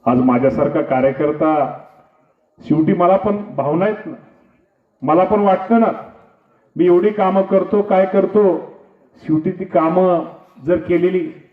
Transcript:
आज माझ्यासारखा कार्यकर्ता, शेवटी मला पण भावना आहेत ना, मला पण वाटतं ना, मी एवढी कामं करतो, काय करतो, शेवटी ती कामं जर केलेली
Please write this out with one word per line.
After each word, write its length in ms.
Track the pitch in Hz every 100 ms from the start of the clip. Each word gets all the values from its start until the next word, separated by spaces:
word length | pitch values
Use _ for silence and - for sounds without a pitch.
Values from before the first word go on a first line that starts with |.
| -
आज 160 | 127
माझ्यासारखा 600 | 127 123 135 120 143 156
कार्यकर्ता, 960 | - 131 135 131 151 151 156 151 135 - - _ _ _ _ _ _ _
शेवटी 320 | - 156 156
मला 220 | 180 175 190
पण 200 | 214 202 - -
भावना 300 | 135 160 202
आहेत 200 | 214 -
ना, 100 | 123 - _ _ _ _ _ _ _
मला 220 | 131 175
पण 160 | 185 208
वाटतं 400 | 202 185 - 233
ना, 120 | 214 - - - _ _ _ _ _ 151
मी 100 | 175
एवढी 240 | 175 202
कामं 320 | 208 190 196
करतो, 400 | 190 190 185 208
काय 240 | 202 190 190
करतो, 380 | 202 - 214 202 156 - - _ _ _ _
शेवटी 280 | - 156 170
ती 140 | 180 190
कामं 600 | 175 160 180 185 170 - - _ - 131
जर 120 | 175
केलेली 540 | - 170 175 185 156 - _